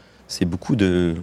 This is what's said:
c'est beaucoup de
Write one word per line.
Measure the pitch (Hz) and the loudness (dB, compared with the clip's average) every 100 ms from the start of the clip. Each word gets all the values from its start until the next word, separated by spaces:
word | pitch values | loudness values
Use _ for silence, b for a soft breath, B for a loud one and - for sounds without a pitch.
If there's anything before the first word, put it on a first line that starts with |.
| b b - | b b -14
c'est | - 90 | -4 -4
beaucoup | 92 - 117 | -2 -2 2
de | 95 87 87 82 | 2 2 0 -2